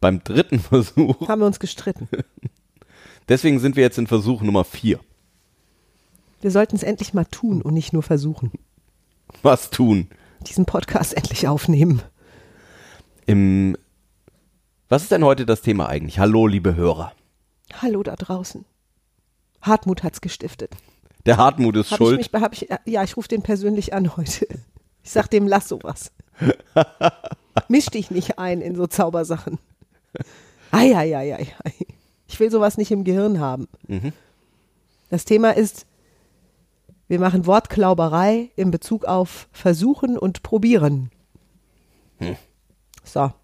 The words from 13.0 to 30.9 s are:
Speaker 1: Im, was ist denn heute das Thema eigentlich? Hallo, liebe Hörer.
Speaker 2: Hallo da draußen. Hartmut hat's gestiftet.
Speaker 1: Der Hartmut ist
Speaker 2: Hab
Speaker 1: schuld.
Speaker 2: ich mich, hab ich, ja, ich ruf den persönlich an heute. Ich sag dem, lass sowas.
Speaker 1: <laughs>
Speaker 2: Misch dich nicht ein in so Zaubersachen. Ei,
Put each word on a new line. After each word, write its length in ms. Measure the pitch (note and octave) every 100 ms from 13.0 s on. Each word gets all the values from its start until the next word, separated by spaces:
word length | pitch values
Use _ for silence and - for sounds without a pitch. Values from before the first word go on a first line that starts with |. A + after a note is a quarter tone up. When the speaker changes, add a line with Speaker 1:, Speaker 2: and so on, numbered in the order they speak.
| _ _ -
Speaker 1:
Im, 500 | G#2 G2 F#2+ G2 F#2 _ _ _ _ _ _ _ _ _ _ _
was 140 | C3+
ist 100 | E3+
denn 100 | F#3
heute 240 | D3+ C3+ A#2
das 140 | A2+
Thema 280 | - G#2 C#2+
eigentlich? 300 | D2 D#2 E2+
Hallo, 300 | G2 A2 A2
liebe 260 | G2 F2+
Hörer. 380 | E2+ F2 D#2+ E2 _ _ _ _ _ _ -
Speaker 2:
Hallo 220 | B3+ G#3
da 140 | G3+ F#3
draußen. 480 | F#3+ F#3 F3+ F#3 G3 _ _ _ _ _ _ _ _ _
Hartmut 400 | - G#3+ - F#3
hat's 200 | F3 -
gestiftet. 500 | F3+ - F3+ - G#2+ - _ _ _ _ -
Speaker 1:
Der 100 | A#2
Hartmut 400 | C3 - A#2+ G#2+
ist 140 | G#2
Speaker 2:
Hab 80 | G#3
Speaker 1:
schuld. 200 | A#2 B2
Speaker 2:
ich 140 | A#3
mich, 100 | A3+
hab 120 | A3+
ich, 140 | - - - -
ja, 160 | A3+
ich 140 | G3 -
ruf 100 | A3+
den 140 | A3+
persönlich 500 | G3 G3+ G#3 G#3 -
an 240 | G3 F3+ -
heute. 300 | D3 - - C#3 - - _ _
Ich 80 | -
sag 180 | - G3+
dem, 180 | G#3+ G3+
lass 220 | G3 -
sowas. 440 | - - - - _ _ _
Speaker 1:
<laughs> 1300 | - - - - D#3 _ E3+ - - - _ - -
Speaker 2:
Misch 180 | B3+ C#4+
dich 240 | A3+ F#3+
nicht 280 | F3+ F3+ -
ein 240 | F#3 F3+
in 120 | E3+
so 120 | F3 F3
Zaubersachen. 720 | - F3 E3+ E3 E3 - D#3+ _ _ _ _ _ - - - _ _ _
Ei, 260 | G#3+ B3+